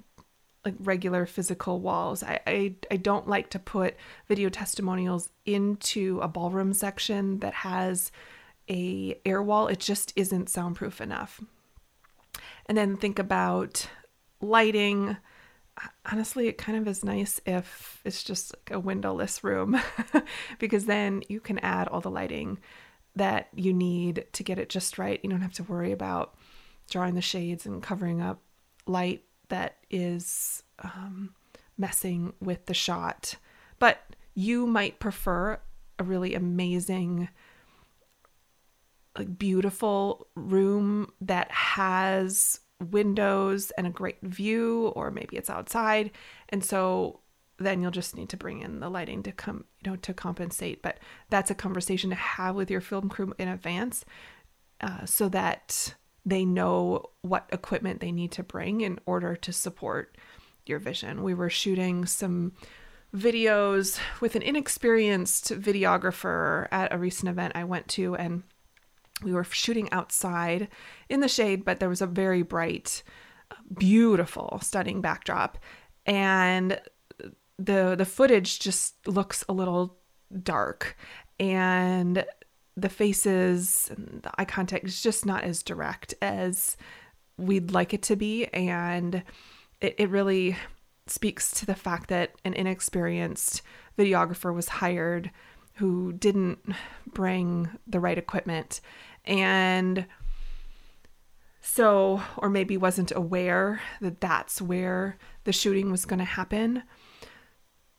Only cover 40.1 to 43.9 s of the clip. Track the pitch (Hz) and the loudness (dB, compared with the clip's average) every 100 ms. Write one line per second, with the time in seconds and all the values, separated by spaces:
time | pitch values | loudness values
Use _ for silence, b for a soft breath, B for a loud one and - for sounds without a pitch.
40.1 | - - - 190 190 196 208 202 208 - | -4 -10 -10 2 4 6 4 2 0 -2
41.1 | - 190 180 - - - 202 190 185 190 | -6 -2 -2 0 0 0 0 2 2 2
42.1 | 190 190 196 - - _ - 175 208 208 | 2 2 2 2 0 _ -12 0 2 4
43.1 | 208 202 196 196 196 - - 180 | 4 4 2 2 0 -4 -4 -4